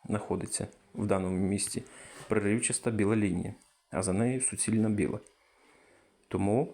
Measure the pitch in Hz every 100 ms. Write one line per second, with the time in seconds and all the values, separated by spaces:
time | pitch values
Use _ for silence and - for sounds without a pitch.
0 | - 107 - 92 - - - - _ -
1 | 104 98 92 92 95 98 - - - -
2 | - - - 107 101 113 - 123 123 110
3 | 101 110 104 87 90 101 _ _ _ -
4 | 95 92 117 127 - 104 - 110 110 104
5 | 85 - - _ _ _ _ - _ _
6 | _ _ _ 95 98 113 160